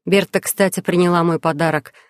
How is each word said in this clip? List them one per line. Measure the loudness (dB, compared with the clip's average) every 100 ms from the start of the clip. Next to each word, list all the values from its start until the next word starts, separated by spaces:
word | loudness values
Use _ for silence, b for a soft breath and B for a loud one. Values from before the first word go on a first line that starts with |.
| -2
Берта, | 0 0 -4
кстати, | -6 -2 0 0
приняла | -2 0 2 2
мой | 0 0
подарок | -2 -2 0 -2 -6 b b